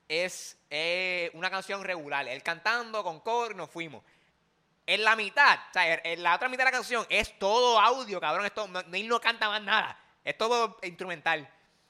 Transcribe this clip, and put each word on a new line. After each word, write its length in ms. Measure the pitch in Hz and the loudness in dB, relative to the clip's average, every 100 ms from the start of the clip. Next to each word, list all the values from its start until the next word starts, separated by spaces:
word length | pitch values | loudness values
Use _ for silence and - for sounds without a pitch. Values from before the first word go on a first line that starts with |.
| - | -6
es, 480 | 160 180 - - - - | -2 -2 -6 -14 -18 -8
eh, 600 | 147 165 180 185 180 170 160 | -4 -2 -2 -2 -2 -4 -4
una 140 | 185 | -4
canción 340 | 190 190 196 | -4 -6 -6
regular. 440 | 190 180 143 143 127 | -4 -6 -4 -4 -2
Él 160 | 135 | -4
cantando 600 | - 165 208 240 226 220 | -4 -2 0 0 -2 -6
con 180 | 180 160 | -6 -6
coro 320 | 220 240 233 | -4 -2 -2
y 20 | 190 | -6
nos 140 | 151 | -10
fuimos. 340 | 170 165 113 - _ _ _ _ _ _ _ - | -10 -10 -12 -20 _ _ _ _ _ _ _ -2
En 160 | 196 220 | 2 4
la 100 | 220 | 2
mitad, 420 | 202 285 269 175 - | 2 4 6 6 2
o 40 | |
sea, 200 | 185 170 | 0 2
en, 80 | 160 | 2
en 200 | 165 170 | -2 -2
la 120 | 175 175 | 2 2
otra 140 | 254 | 0
mitad 160 | 254 262 | 0 2
de 60 | |
la 60 | 254 | 0
canción 280 | 214 240 190 | 0 -2 0
es 280 | 190 220 - | 0 0 -2
todo 400 | 196 233 247 220 | 2 4 6 6
audio, 400 | 214 262 226 180 | 6 4 -2 -4
cabrón. 260 | 156 170 202 | -2 -2 -2
Esto, 220 | 214 202 | -6 -8
no, 120 | 180 | -8
él 280 | 165 185 226 | -8 -6 -2
no 140 | 233 | 0
canta 260 | 233 226 214 | 0 0 0
más 140 | 214 | -2
nada. 360 | 202 214 - - _ _ 135 | 0 2 0 -6 _ _ -8
Es 120 | - | -2
todo 400 | 220 240 220 - | 0 2 0 -4
instrumental. 680 | 180 170 185 165 165 156 135 _ _ _ _ | -12 -10 -10 -4 -2 -2 -4 _ _ _ _